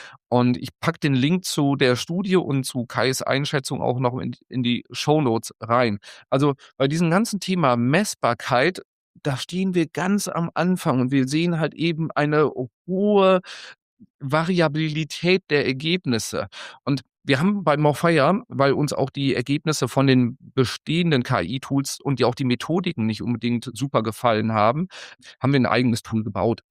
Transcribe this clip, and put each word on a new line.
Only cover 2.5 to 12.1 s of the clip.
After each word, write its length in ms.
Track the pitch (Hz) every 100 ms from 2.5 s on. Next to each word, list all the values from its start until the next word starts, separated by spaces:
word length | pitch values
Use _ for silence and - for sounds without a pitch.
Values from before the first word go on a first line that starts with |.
| 139
zu 220 | 127 131 120
Kais 360 | 120 127 131
Einschätzung 600 | - 135 147 147 - 135
auch 180 | - 127
noch 180 | 123 127
in, 160 | 123 - _
in 160 | 127
die 220 | 120 117 -
Shownotes 640 | 120 - 156 127 113 - -
rein. 400 | 113 120 120 101 - - _
Also 260 | 135 143 139 - -
bei 100 | 139
diesem 240 | 160 170
ganzen 280 | 185 226 196
Thema 360 | - 180 139 120
Messbarkeit, 1080 | 123 165 214 - 120 117 - 123 160 185 - _ _ _
da 160 | 147 131
stehen 380 | - 180 190 175
wir 120 | 151
ganz 400 | 151 180 202 -
am 220 | 165 170
Anfang 460 | - 175 180 160 131
und 100 | 127
wir 160 | 139 131
sehen 320 | 156 175 160
halt 140 | 151
eben 360 | - 165 156 156